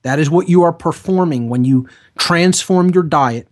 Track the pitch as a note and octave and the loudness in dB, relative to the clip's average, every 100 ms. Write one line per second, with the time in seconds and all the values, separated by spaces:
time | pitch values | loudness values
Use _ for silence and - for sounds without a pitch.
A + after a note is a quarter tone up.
0 | B2+ C#3+ D3 F3 F#3 F3+ F3 E3+ E3 D3+ | -4 -2 0 0 2 2 2 0 -8 -6
1 | - F#3 F3 C3 A#2 B2 B2+ C3 B2+ _ | -4 -2 -2 -4 -4 -2 0 0 -2 _
2 | _ - - E3+ F3+ F#3 - F#3 F3+ F3+ | _ -8 -2 2 2 0 0 0 2 0
3 | D#3+ D3+ C3 A#2 - | 0 0 0 -4 -12